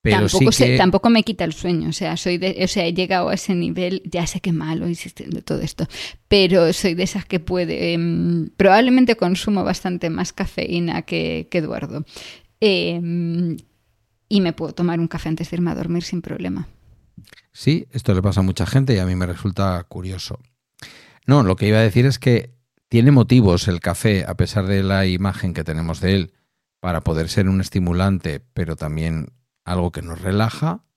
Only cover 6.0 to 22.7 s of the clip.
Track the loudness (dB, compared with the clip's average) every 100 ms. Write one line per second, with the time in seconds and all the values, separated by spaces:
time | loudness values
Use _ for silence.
6 | -14 -16 _ 2 4 4 4 2 -2 -2
7 | -4 -4 -4 -6 -4 -4 -2 -4 -2 -2
8 | -2 0 0 -2 -4 _ 6 6 6 4
9 | 4 2 0 -2 -2 -2 -2 -4 -6 -6
10 | -4 -4 -6 -6 -8 -6 -4 -2 -2 -4
11 | -4 -4 -4 -6 -4 -4 -4 -6 -8 -10
12 | -12 -14 -20 -20 _ _ 0 2 -2 -4
13 | -4 -4 -2 -2 -2 -4 -12 _ _ _
14 | _ _ _ 0 2 -2 -8 -2 -2 0
15 | -2 -4 -6 -6 -6 -2 -2 -2 -4 -4
16 | -4 -8 -8 -8 -8 -8 -10 _ _ _
17 | _ -20 -20 -20 _ -4 0 0 -2 -8
18 | 0 2 2 2 0 0 0 2 2 2
19 | 2 -2 -2 -4 -6 -2 -2 -2 -6 -12
20 | -10 -10 -10 -14 _ _ _ _ -20 -20
21 | -20 _ 2 4 4 2 4 4 4 4
22 | 2 2 2 2 0 _ _